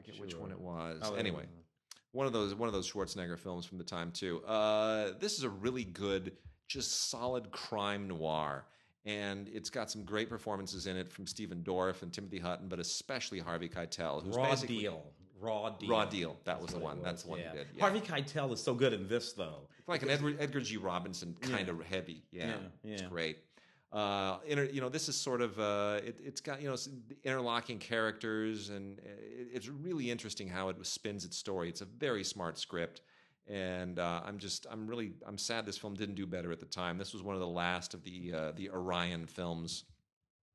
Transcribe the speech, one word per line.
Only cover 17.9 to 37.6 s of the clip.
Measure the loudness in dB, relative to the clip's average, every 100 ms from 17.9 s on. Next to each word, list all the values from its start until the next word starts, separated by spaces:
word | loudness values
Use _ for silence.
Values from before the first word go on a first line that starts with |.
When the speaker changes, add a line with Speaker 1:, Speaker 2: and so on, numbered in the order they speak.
| 6
Speaker 2:
Keitel | 2 0 0 0 0
is | 2
so | 2
good | 6 6
in | 6 2
this, | 2 0
though. | -4 -4 -6 -12 -12
Speaker 1:
It's | -2
like | 2
an | 4
Speaker 2:
Because | 4
Speaker 1:
Edward, | 4 2
Edgar | 0 0
G. | 0 0
Robinson | 2 0 0 -4 -6 -4
Speaker 2:
Yeah. | 0 2
Speaker 1:
kind | 2
of | -2
heavy. | 0 -2 -2 -10 -10
Yeah. | -4 -2
Speaker 2:
Yeah, | -2 -6 -10 -8
Speaker 1:
It's | -6
Speaker 2:
yeah. | -4
Speaker 1:
great. | 0 0 -2 -12 -20 -20 _ _
Uh, | 0 2 2 2 0 2
inter-, | 2
you | 2 2
know, | 0
this | 0 0
is | 0
sort | 2 2
of, | 2 4
uh, | 4 4 4 2
it, | -2 -6
it's | -8 -6
got, | -6 -4
you | -2
know, |
s-, | -2 -4 -8 -12 -4
interlocking | 0 2 4 2 0 -4
characters, | 2 4 4 2 0 2 2 0 -4
and, | -6 -6 -10
uh, |
it, | -12 -12 -10 -10 -6
it's | -6 -6
really | -6 -2 0 0
interesting | 0 -2 -4 -4
how | 0 0
it | 0 -4
spins | -2 -2 -4 -4
its | -4
story. | -2 0 0
It's | -2
a |
very | -8 -2 2 2
smart | 0 0 -2 -2
script. | -2 0 -2 -4 -20 -20 -20 _ -6
And, | -2 0 0 -2 0
uh, | 2 0
I'm | -2 -6
just, | -4 -4 -4
I'm | -6 -4
really, | -2 -4 -6 -8
I'm | -4
sad | 0 0 0
this | -4
film | -4
didn't | -2 -2 -2
do | -2
better | 0 -2
at | -4
the | -4
time. | -2 0 0
This | -4
was | -4
one | -2 0
of |
the | 0
last | 2